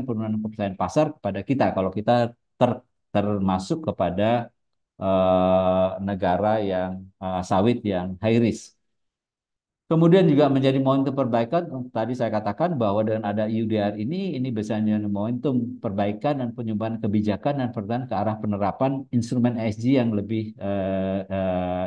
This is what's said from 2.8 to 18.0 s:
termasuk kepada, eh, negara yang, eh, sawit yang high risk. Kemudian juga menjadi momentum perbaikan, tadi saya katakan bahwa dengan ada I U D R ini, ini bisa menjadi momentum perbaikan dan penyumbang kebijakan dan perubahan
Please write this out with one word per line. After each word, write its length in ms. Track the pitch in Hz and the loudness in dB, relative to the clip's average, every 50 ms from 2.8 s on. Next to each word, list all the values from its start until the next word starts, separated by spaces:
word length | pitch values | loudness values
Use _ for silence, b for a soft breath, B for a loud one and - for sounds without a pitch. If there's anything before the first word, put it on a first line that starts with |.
| - _ _ _ _ _ - | -8 _ _ _ _ _ -2
termasuk 640 | 104 101 104 104 98 95 95 92 92 - - 165 - - | -2 0 0 0 0 0 0 0 0 -2 -4 -4 -4 -4
kepada, 600 | 107 98 - 92 87 87 98 104 113 120 120 117 - _ _ _ _ _ _ _ _ _ - | -4 -2 0 0 0 0 0 2 2 2 0 -2 -6 _ _ _ _ _ _ _ _ _ -6
eh, 840 | 95 95 95 92 92 92 92 92 92 92 92 92 92 92 92 92 92 95 - - 95 98 | -2 0 2 4 4 4 4 4 4 4 4 4 4 4 4 4 2 2 0 -4 -4 -4
negara 520 | 101 90 95 90 87 90 104 107 110 110 101 98 | -4 -2 0 0 0 2 2 2 0 0 0 -2
yang, 200 | 92 92 92 92 95 95 95 - - - 95 | -2 -2 -2 -4 -6 -8 -12 -16 -14 -10 -6
eh, 180 | 92 92 90 90 - | -4 -4 -4 -2 0
sawit 280 | 101 92 101 120 120 120 - 104 95 | 2 2 4 4 2 0 0 -2 -2
yang 140 | 90 90 95 92 - - | -2 -4 -6 -6 -4 0
high 140 | 110 117 | 2 2
risk. 400 | 117 117 107 - - - - _ _ _ _ _ _ _ _ _ _ _ _ _ _ _ _ _ _ _ _ _ _ _ | 4 2 2 0 -2 -8 -18 _ _ _ _ _ _ _ _ _ _ _ _ _ _ _ _ _ _ _ _ _ _ _
Kemudian 400 | - 165 165 170 170 180 196 180 | 0 2 4 6 6 8 6 6
juga 240 | 165 143 139 147 135 | 6 6 6 6 4
menjadi 320 | 135 135 135 135 131 139 | 4 4 4 4 4 4
momentum 320 | 135 131 135 135 135 143 139 | 2 2 2 2 2 0 0
perbaikan, 560 | 139 131 117 120 117 117 117 165 175 170 151 127 131 123 123 - | -2 0 0 2 0 0 0 0 -2 -2 -4 -8 -10 -10 -6 -4
tadi 240 | 113 110 117 127 | -4 -4 -2 -2
saya 160 | 123 117 110 107 | -2 -2 -2 -2
katakan 400 | 107 - 104 104 - 160 180 170 | -2 -2 -4 -2 -2 -2 0 0
bahwa 320 | 123 113 101 98 107 110 | 0 0 2 2 2 2
dengan 180 | 110 110 110 110 101 | 0 0 -2 -2 -2
ada 140 | 101 110 107 | -2 -2 -2
I 160 | 110 113 110 | 0 0 -2
U 40 | 113 107 | 0 0
D 80 | 110 | 0
R 160 | 107 101 104 104 107 107 | 0 0 0 -2 -2 -4
ini, 300 | 131 175 190 196 185 147 | -4 -4 -4 -4 -4 -4
ini 160 | 127 127 131 | -4 -4 -4
bisa 320 | 113 107 101 110 117 107 | -4 -4 -4 -2 -2 0
menjadi 240 | 107 107 107 107 107 | 0 0 0 0 0
momentum 500 | 104 101 98 104 117 123 123 143 147 127 120 113 - - - - | -2 -2 -2 -2 -2 -4 -2 -2 0 0 0 -2 -4 -6 -6 -6
perbaikan 500 | 110 95 104 101 104 104 - - 143 147 135 | -4 -2 -2 -2 -2 -2 -2 -2 -2 -2 -2
dan 80 | 123 117 117 | -4 -6 -6
penyumbang 400 | 131 117 110 107 101 110 113 113 110 - | -6 -4 -4 -2 -2 -2 -4 -4 -4 -2
kebijakan 500 | 104 104 107 104 104 - - - 143 143 139 | 0 0 2 2 0 -2 -2 -2 -2 -2 -2
dan 80 | 123 113 | -2 -4
perubahan 400 | - 117 98 101 120 127 | -4 -6 -6 -4 -4 -4